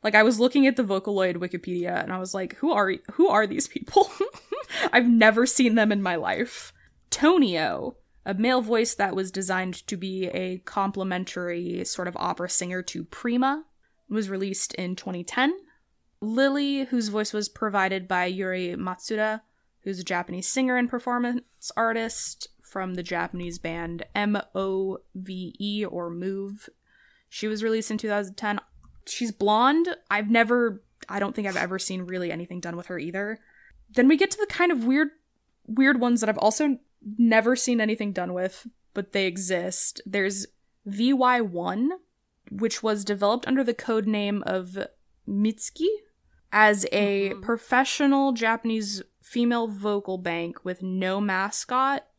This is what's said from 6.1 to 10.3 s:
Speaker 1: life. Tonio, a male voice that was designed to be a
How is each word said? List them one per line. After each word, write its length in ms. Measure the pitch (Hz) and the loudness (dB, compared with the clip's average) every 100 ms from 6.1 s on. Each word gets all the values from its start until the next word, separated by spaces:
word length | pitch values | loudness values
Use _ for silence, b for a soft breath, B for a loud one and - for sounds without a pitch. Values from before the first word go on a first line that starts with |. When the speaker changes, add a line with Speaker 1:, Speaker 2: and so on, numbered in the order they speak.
| 170 | -2
Speaker 1:
life. 560 | 92 95 240 - - _ b b _ | -2 -2 -4 -8 -16 _ b b _
Tonio, 880 | - 294 359 254 170 151 85 - - _ _ - | 2 4 6 4 2 -2 -2 -6 -10 _ _ -6
a 80 | |
male 260 | 190 233 254 | -2 2 2
voice 340 | 220 226 233 | 2 2 2
that 220 | - 196 190 | 0 -2 -2
was 160 | 185 | -4
designed 420 | 190 190 185 185 175 - | -4 -2 -2 -4 -8 -8
to 80 | 190 | -8
be 300 | 190 190 | -6 -6
a 300 | 185 | -4